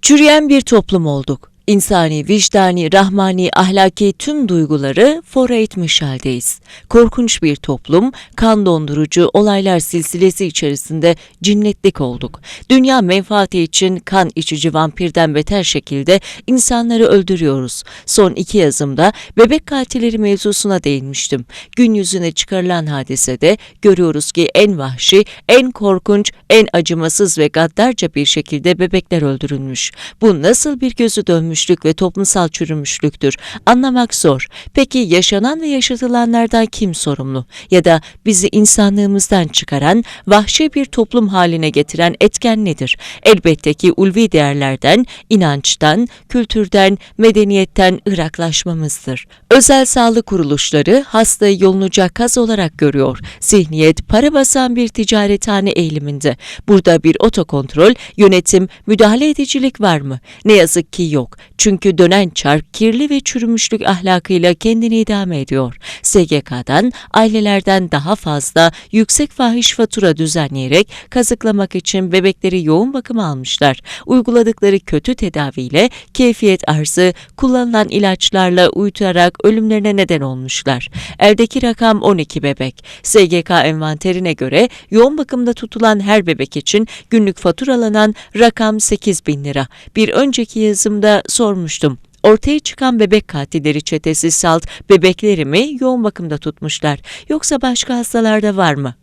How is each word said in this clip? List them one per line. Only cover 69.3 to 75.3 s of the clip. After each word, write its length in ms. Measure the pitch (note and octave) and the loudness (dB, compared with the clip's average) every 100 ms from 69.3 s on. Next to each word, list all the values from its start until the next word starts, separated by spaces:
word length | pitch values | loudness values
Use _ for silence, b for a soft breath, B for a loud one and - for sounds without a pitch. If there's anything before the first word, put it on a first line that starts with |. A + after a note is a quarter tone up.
fahiş 440 | - B3 A#3 A#3 | -2 -2 0 -2
fatura 420 | - A3 - F#3+ D3+ | -2 -2 0 0 0
düzenleyerek 720 | D#3+ E3 C#3+ C3+ C3 D#3 G#3+ B B | -2 -2 -4 -6 0 0 0 B B
kazıklamak 640 | B3 A#3+ A#3+ A3+ G3+ G3 | -2 -2 -2 -2 -2 -2
için 380 | F#3 - F#3+ F#3 | -4 -4 -4 0
bebekleri 520 | F#3 F#3 F#3 F#3+ F#3 | 0 0 -2 -2 -2
yoğun 280 | D#3 D#3 A#3+ | 0 0 0
bakıma 340 | C#4 - A#3 F3+ | -4 -6 -6 -4
almışlar. 540 | C3+ B2+ - C#3+ B2+ B B - | -6 -8 0 0 0 B B 0
Uyguladıkları 760 | B3+ A3+ A#3+ A3+ A3 G3+ G3 | 0 2 2 2 0 0 0
kötü 340 | - - - | -2 -4 -4
tedaviyle, 760 | B3+ G3+ | -6 -6